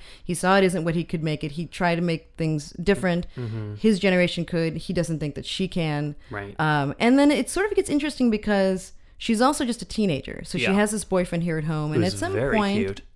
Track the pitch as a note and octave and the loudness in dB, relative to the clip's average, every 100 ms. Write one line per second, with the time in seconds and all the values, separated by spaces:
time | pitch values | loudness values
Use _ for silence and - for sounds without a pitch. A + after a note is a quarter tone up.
0 | - - - F3+ F#3 F#3+ F#3+ F3 E3 E3 | -16 -14 -6 0 4 6 6 2 0 -2
1 | E3 E3+ D#3 D3+ D#3 D3 E3 - F3 E3+ | -2 -2 -2 -2 -4 -6 -8 -2 0 2
2 | F3 E3 - - D#3+ D3+ D3 - F3+ G3 | 0 -2 -6 -4 -2 -2 -6 -4 0 2
3 | F#3 F3 F3 - A#2 A2 G#2+ G#2 A3 G3 | 2 0 -2 -8 -8 -6 -8 0 2 4
4 | G3 F3+ F3+ F3 D#3+ E3+ E3 D#3+ - F3 | 4 4 4 0 -4 -2 -2 -4 -4 -2
5 | E3 D#3+ D3+ - - - F#3+ F#3 D#3+ D3 | -2 -2 -4 -6 -8 -4 -4 -2 -2 -2
6 | D3 D3 - G#2 G2+ G2+ D#3 D3+ C#3 - | -4 -8 -10 -10 -10 -4 0 2 0 0
7 | A#3 C4+ C#4+ C#4 - - G4+ G4+ - C#4+ | 4 6 6 4 0 -2 0 0 0 0
8 | D4+ - B3 G#3+ G#3 G3+ F#3+ F#3+ - - | -2 0 0 0 0 2 2 0 -6 -18
9 | - - - A3 B3+ D4+ B3+ A#3 - - | -20 -10 -2 2 4 2 -2 -4 -6 -2
10 | G#3 C#3 - - - F3 - G3 G#3 G#3+ | 0 0 -4 -12 -8 -2 2 2 2 0
11 | - F#3+ F3+ E3+ E3+ D#3+ D#3 D#3 D3+ D#3 | -2 0 0 -2 -2 -2 -2 -2 0 0
12 | F3+ - - - C3 A3 G3+ - F#3+ G3+ | 0 0 -4 -2 0 2 2 0 -2 -6
13 | - | -14